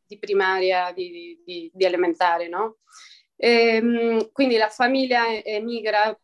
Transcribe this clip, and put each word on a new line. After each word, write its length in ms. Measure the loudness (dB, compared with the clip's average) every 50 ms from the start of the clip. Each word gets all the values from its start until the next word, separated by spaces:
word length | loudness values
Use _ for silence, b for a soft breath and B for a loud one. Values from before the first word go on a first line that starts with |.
| _
di 140 | _ -18 -12
primaria, 720 | -6 -2 0 0 2 2 0 0 2 2 2 0 0 -2 -4
di, 480 | -8 -10 -10 -12 -14 -16 -18 -20 -20 _
di, 280 | -16 -14 -14 -14 -14 -4
di 120 | 0 0
elementare, 640 | 0 2 0 0 -2 0 0 0 0 0 0 -2 -4
no? 300 | -4 -4 -4 -6 -6 _ B B B B B B B B B B _ -2
Ehm, 920 | 2 4 4 4 4 4 4 2 2 2 0 0 0 0 2 0 0 -2 -2
quindi 240 | 0 0 2 2 2
la 120 | 2 0
famiglia 560 | 0 0 0 2 2 0 0 0 0 0 0 0 -2 -4 -6
emigra 720 | -6 -6 -6 -4 -6 -6 -4 -4 -2 0 2 2 0 -2 -4